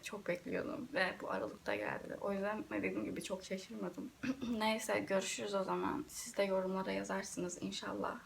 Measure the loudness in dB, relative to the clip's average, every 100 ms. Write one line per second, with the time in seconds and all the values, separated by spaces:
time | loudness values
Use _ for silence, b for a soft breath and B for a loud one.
0 | -4 -6 -2 -2 0 -2 -2 -4 -2 2
1 | 2 0 -2 0 0 -2 -2 0 0 -2
2 | -4 -2 0 2 2 0 -2 0 0 0
3 | -2 -2 -4 -4 -2 -6 -4 -6 -4 -4
4 | -8 -4 -2 -2 0 2 2 2 2 2
5 | 4 2 2 0 0 2 2 2 2 0
6 | -2 -6 -4 2 4 6 4 2 2 0
7 | 0 0 -2 -2 -2 -2 -2 -2 -2 -2
8 | -2 -4